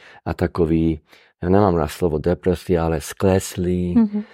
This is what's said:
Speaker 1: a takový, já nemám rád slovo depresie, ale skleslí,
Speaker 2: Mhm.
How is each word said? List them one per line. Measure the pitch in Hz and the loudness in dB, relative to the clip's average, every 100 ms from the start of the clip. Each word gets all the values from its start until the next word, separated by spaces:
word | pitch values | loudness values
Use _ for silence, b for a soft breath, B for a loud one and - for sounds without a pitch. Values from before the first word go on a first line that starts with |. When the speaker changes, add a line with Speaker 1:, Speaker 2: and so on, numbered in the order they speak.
| b b - | b b -8
Speaker 1:
a | |
takový, | 82 87 - 82 82 82 80 b b b b | -2 -2 0 0 2 2 -2 b b b b
já | 85 | 0
nemám | 95 104 85 | 4 4 2
rád | 76 | -2
slovo | - 90 78 | -2 -2 0
depresie, | 73 87 - 87 - 87 | -2 -2 0 -2 0 0
ale | 82 80 | 0 -2
skleslí, | - - 98 95 - - 90 90 90 87 | -6 -2 2 2 0 -6 -2 -2 0 2
Speaker 2:
Mhm. | 214 208 208 | 0 -2 -10